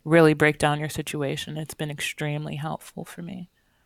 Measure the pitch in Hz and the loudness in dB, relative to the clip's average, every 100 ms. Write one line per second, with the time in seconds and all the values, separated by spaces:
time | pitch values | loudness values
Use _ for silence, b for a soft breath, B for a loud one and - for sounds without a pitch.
0 | 156 165 156 151 151 147 151 147 151 - | 4 8 8 6 4 4 2 0 -4 -8
1 | 151 156 139 147 - 151 156 - 151 143 | -8 -4 -4 -4 -6 -10 -10 -8 -8 -6
2 | - - 151 147 151 147 156 156 - - | -8 -6 -6 -6 -6 -8 -8 -10 -12 -16
3 | 165 - 175 185 175 _ _ _ | -14 -14 -12 -12 -16 _ _ _